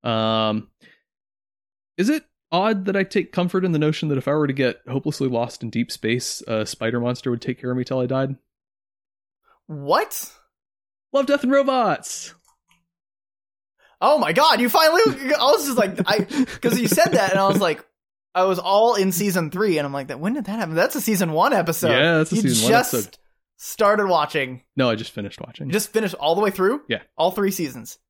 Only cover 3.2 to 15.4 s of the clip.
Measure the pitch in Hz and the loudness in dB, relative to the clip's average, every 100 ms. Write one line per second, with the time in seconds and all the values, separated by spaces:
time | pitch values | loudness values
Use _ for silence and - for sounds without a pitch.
3.2 | - - 180 185 185 156 151 156 156 135 | -2 -2 0 0 0 2 0 0 -2 -2
4.2 | 135 151 147 135 127 - - 135 151 - | 0 0 0 0 -2 -2 -6 -4 -4 -2
5.2 | 135 117 120 - 117 117 120 - 110 123 | -2 0 -4 -6 -6 -4 -4 -4 -2 -2
6.2 | - - - 110 107 - 113 120 120 123 | -4 -10 -4 -4 -4 -4 -4 -2 -4 -4
7.2 | 131 120 - 123 127 127 123 131 127 131 | -4 -4 -6 -8 -6 -4 -4 -4 -2 -2
8.2 | 135 135 _ _ _ _ _ _ _ _ | -4 -6 _ _ _ _ _ _ _ _
9.2 | _ _ _ _ - 151 139 294 427 - | _ _ _ _ -14 -10 -2 -2 -2 -8
10.2 | - - _ _ _ _ _ _ _ 277 | -12 -18 _ _ _ _ _ _ _ 0
11.2 | 269 285 254 277 269 262 214 147 - - | 2 0 2 2 2 2 0 -2 -6 -14
12.2 | - - _ _ _ _ _ _ _ _ | -14 -20 _ _ _ _ _ _ _ _
13.2 | _ _ _ _ _ _ _ _ 226 294 | _ _ _ _ _ _ _ _ 2 4
14.2 | 160 170 311 226 240 - 320 339 453 - | 2 4 4 4 2 4 4 6 2 0
15.2 | 262 302 | -2 2